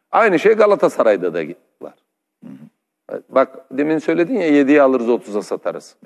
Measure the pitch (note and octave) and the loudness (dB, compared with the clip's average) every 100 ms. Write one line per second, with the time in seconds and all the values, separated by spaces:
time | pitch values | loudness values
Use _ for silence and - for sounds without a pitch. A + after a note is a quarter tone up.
0 | _ E3+ A3 E3+ G3+ G#3+ G#3 G3 E3+ - | _ 0 2 2 2 4 2 2 0 0
1 | A2+ G2+ F2 E2 D2+ - _ _ D2+ _ | 0 0 -2 -6 -8 -12 _ _ -20 _
2 | _ _ _ _ - - - _ _ _ | _ _ _ _ -20 -20 -20 _ _ _
3 | - - - B2+ C3 - - C3 D3 D#3+ | -16 -16 -4 -2 -2 -4 -12 -6 -2 -2
4 | - D#3+ E3+ G#3+ E3+ C#3+ C3+ D3 C#3 C3 | -2 -2 -2 -2 0 2 4 4 4 2
5 | A#2 A#2 - G#2 F#2 F#2 - D#2+ - _ | 0 -2 -2 -8 -6 -8 -8 -10 -14 _